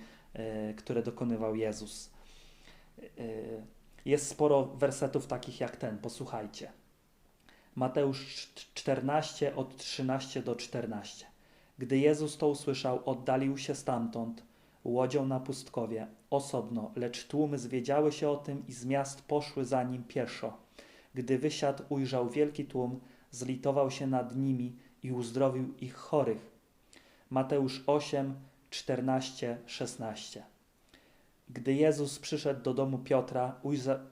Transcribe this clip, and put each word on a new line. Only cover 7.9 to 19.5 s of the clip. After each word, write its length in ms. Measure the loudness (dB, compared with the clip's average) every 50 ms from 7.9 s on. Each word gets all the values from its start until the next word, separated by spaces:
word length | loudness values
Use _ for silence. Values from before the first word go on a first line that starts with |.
| 4 4 4 4 2 -2 -6 -10 -12 -12 -12 -14 -16
cz-, 180 | -18 -18 -14 _
czternaście, 840 | -4 0 0 0 2 2 2 2 2 2 0 -2 0 0 0 2
od 220 | 0 -4 -4 -8
trzynaście 640 | -10 -8 -6 -4 -2 0 0 0 0 -2 -4 -6 -4
do 140 | -2 -2 -2
czternaście. 680 | -2 -4 -4 -4 -4 -4 -4 -4 -6 -8 -10 -14 -16 -18 -20 -20 _ -20 _ -20 -20 -20 _ _
Gdy 200 | -8 0 2 4
Jezus 400 | 6 8 6 6 6 2 -2 0
to 100 | 2 2
usłyszał, 520 | 2 2 2 0 -2 0 0 0 0 0 0 0
oddalił 520 | -2 -2 0 2 2 2 4 4 2 0
się 180 | 0 -2 -4 -4
stamtąd 680 | -2 -2 0 0 0 0 -2 -2 -4 -4 -4 -6 -10 -14 -20 _ _ _ _ _ _ -4
łodzią 420 | 0 2 2 4 4 4 2 2
na 140 | 2 0 0
pustkowie, 680 | -2 -4 -6 -6 -10 -6 -4 -4 -2 -2 -4 -6 -6 -8 -12 -20 _ _
osobno, 600 | 0 0 0 0 -2 -2 -2 -2 -4 -4 -4 -4 -4
lecz 320 | -4 -4 -4 -4 -6 -6
tłumy 300 | 0 2 2 2 2 0
zwiedziały 540 | -2 -2 -2 -2 -2 0 2 4 4 4 4
się 180 | 4 2 2 2
o 60 | 2
tym 320 | 0 -2 -4 -6 -6 -6
i 60 | -10 -10
z 120 | -6 -2
miast 360 | 0 2 2 0 -2 -6 -12
poszły 440 | -2 0 0 0 0 0